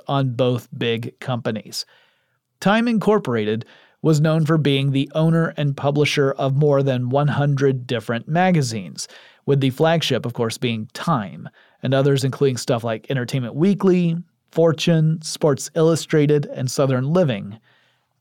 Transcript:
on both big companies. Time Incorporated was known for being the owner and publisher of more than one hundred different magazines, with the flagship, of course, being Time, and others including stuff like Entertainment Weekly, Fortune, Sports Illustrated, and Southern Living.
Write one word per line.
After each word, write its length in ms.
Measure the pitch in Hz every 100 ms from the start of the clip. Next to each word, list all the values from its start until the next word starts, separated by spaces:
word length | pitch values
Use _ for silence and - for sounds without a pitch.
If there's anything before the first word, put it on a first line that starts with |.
| -
on 260 | 139 135
both 340 | 120 127 139 - 127
big 420 | 120 117 113 -
companies. 680 | - 120 120 110 - - - _ _ _ _ _ _ _
Time 260 | 190 220 240
Incorporated 800 | 226 196 214 - 117 107 110 - - _ _
was 180 | 151 151
known 240 | 156 160
for 140 | 151 160
being 320 | 143 139 139
the 200 | 135 139
owner 400 | 156 160 165 160 -
and 180 | 143
publisher 580 | 139 143 147 147 - 120
of 220 | - 139
more 280 | 135 151 139
than 260 | 139 123 123
one 200 | 135 147
hundred 580 | 113 143 135 139 131 123
different 420 | 117 - 117 -
magazines, 800 | 160 185 170 123 110 87 - - - - _ -
with 140 | 139
the 100 | 135
flagship, 560 | 127 160 165 - 113 -
of 80 |
course, 240 | 123 113 -
being 280 | 127 113 110
Time, 560 | - - 139 98 69 - - _ _
and 120 | 135
others 300 | 135 143 139
including 340 | 131 - 139 120
stuff 260 | - 120
like 220 | 117 113 -
Entertainment 440 | 135 120 139 120
Weekly, 600 | 123 185 196 190 180 170 165 - _ _
Fortune, 720 | - 165 160 - 165 156 165
Sports 480 | - - 160 131 -
Illustrated, 680 | 170 160 160 - 156 147 147 147
and 240 | - 131
Southern 420 | - 135 127 135
Living. 440 | 175 160 101 101 110 _ _ _ _ _ _